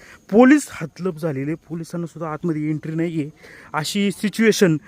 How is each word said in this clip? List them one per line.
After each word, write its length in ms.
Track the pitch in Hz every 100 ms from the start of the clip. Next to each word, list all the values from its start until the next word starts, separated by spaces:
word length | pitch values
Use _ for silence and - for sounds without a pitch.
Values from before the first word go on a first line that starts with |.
| - - _
पोलीस 360 | 202 254 294 -
हतलप 460 | - 160 - 180 156
झालेले, 360 | 160 135 139
पोलिसांना 540 | 160 - 165 160 175 170
सुद्धा 240 | 156 160
आतमध्ये 380 | 151 175 156 151
एंट्री 260 | 156 156 160
नाही 260 | 170 160
आहे 80 | 143 - - - -
अशी 380 | 147 151 202 202
सिच्युएशन 680 | - 208 - 226 196 185 156